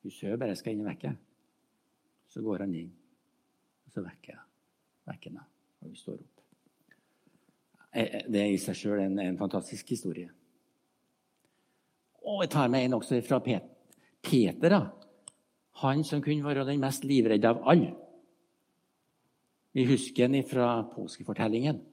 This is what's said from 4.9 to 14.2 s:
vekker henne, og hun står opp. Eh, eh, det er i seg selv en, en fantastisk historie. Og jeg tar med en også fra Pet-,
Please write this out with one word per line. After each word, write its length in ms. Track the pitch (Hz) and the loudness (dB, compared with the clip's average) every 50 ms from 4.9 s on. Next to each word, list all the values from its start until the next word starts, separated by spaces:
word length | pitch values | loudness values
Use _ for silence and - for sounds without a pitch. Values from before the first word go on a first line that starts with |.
| _ _ _ | _ _ _
vekker 240 | - - - - - | -18 -18 -16 -16 -18
henne, 140 | - - - _ _ _ _ _ _ _ | -18 -18 -20 _ _ _ _ _ _ _
og 80 | - - | -20 -20
hun 80 | - | -20
står 200 | - - - - - | -16 -14 -14 -14 -14
opp. 240 | - _ _ _ _ _ _ _ _ _ _ _ _ _ _ _ _ _ _ _ _ _ _ _ _ _ _ _ _ _ _ _ - _ - | -16 _ _ _ _ _ _ _ _ _ _ _ _ _ _ _ _ _ _ _ _ _ _ _ _ _ _ _ _ _ _ _ -20 _ -4
Eh, 80 | 120 113 | -4 -2
eh, 220 | - - 107 - | -2 -4 -8 -6
det 160 | - 113 101 101 | -2 0 2 2
er 80 | 104 | 2
i 80 | 98 90 | 0 0
seg 160 | - - 92 | -2 -4 -6
selv 280 | - - 107 104 101 98 | -4 -2 -2 0 0 0
en, 100 | 95 98 98 95 | 0 -2 -2 -2
en 160 | 90 92 90 | -4 -4 -4
fantastisk 560 | 104 95 - 95 87 - - 104 - - 123 | -4 -4 -4 -4 -6 -6 -12 -14 -6 -6 -6
historie. 380 | - - 95 80 85 90 85 - _ _ _ _ _ _ _ _ _ _ _ _ _ _ _ _ _ _ _ _ _ _ _ _ _ _ _ _ _ _ _ _ _ _ _ _ _ - | -6 -4 -8 -8 -8 -10 -14 -18 _ _ _ _ _ _ _ _ _ _ _ _ _ _ _ _ _ _ _ _ _ _ _ _ _ _ _ _ _ _ _ _ _ _ _ _ _ -6
Og 160 | - 208 196 185 | -6 -2 -2 -2
jeg 80 | 147 - | 0 2
tar 160 | 151 139 120 123 | 2 2 4 2
med 120 | 135 123 | 2 2
en 140 | 127 127 110 | 2 0 0
også 240 | - - 131 123 113 | 0 0 -2 -2 0
fra 140 | - 139 127 | 0 0 0
Pet-, 300 | - 131 123 95 - - - _ _ _ - _ _ _ _ _ | 2 0 -2 -2 -2 -8 -20 _ _ _ -20 _ _ _ _ _